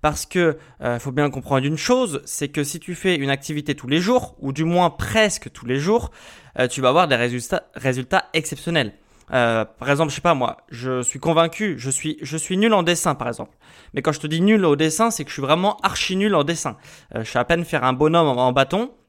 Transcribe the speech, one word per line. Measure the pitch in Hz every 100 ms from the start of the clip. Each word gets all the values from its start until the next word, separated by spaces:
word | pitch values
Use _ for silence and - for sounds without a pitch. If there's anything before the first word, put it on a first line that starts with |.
Parce | 151 147 -
que, | 185 170 156 - _
euh, | 123 120
faut | 139
bien | 131 147
comprendre | 139 - 135
une | 139 156
chose, | - 247 240 139
c'est | - - 143
que | 147
si | 143 170
tu | - 175
fais | 190
une | 170 139
activité | 139 - 151 147 139
tous | 123
les | 151
jours, | 180 247 - -
ou | 139
du | 135
moins | 160 175 175
presque | - - 220 214 - -
tous | - 120
les | 131
jours, | 160 226 - - - - - -
euh, | 127
tu | 139
vas | 127
avoir | 147 175
des |
résultats, | 123 120 123 117 185 - -
résultats | 131 127 127 190 -
exceptionnels. | 165 156 139 - 170 107 - _ _ _
Euh, | 131 120 113
par | 110 _ 127
exemple, | 143 160
je | 135
sais |
pas | 175
moi, | 147 120 - _
je | 123 127 127
suis | 123 135
convaincu, | 170 160 165 165 214 135
je | 127
suis, | 127 156 -
je | 135 156
suis | - 185
nul | 220
en | 208
dessin | 170 170 180
par | 143 120
exemple. | 120 110 _ _ - -
Mais | -
quand | 147
je | 147
te | 151
dis | 160
nul | 190 220 180
au | 143
dessin, | 160 156 233
c'est | 220
que | 147
je |
suis | -
vraiment | 135 160 196 208
archi | 190 - - 185
nul | 208
en | 185
dessin. | 139 127 147 107 - - _
Euh, | -
je | 110
sais | 120
à |
peine | 120 170
faire | 165 151
un | 127
bonhomme | 131 151 170 156
en, | 123
en | 127
bâton. | 127 135 185 247 -